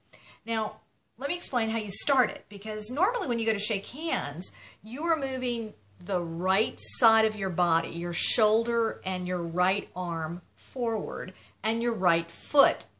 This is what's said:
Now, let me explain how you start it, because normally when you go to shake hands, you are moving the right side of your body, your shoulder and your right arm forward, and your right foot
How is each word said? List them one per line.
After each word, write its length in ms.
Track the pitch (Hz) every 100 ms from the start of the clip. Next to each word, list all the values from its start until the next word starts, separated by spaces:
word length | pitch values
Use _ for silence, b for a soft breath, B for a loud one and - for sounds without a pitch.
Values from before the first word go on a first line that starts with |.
| _ B B B 233
Now, 360 | 226 214 - _ _ _ _
let 120 | 277
me 60 | 349
explain 360 | - 254 220
how 80 | 220
you 100 | 208
start 400 | - - 277 233
it, 160 | - -
because 420 | 202 220 214 214
normally 360 | 262 403 480 311
when 120 | 233
you 80 | 226
go 60 |
to 40 | 202
shake 300 | - 120 -
hands, 640 | 277 330 226 135 147 - B B B
you 220 | 220 254 339
are 120 | 311
moving 560 | 269 262 247 233 214 - _ - 180
the 160 | 185
right 540 | 170 165 185 196 262 -
side 480 | - - 233 220 220
of 100 | 208
your 140 | 196
body, 400 | 170 175 165 -
your 240 | 165 175
shoulder 880 | 170 - - 214 220 233 233 220 -
and 240 | 190 185 180
your 140 | 180
right 480 | 170 165 180 202 - 180
arm 480 | 175 165 160 175 - _
forward, 800 | - 269 233 220 151 - 127 B B B
and 200 | 214 226
your 100 | 240
right 380 | 196 180 170 170
foot 540 | - - 294 220 - - _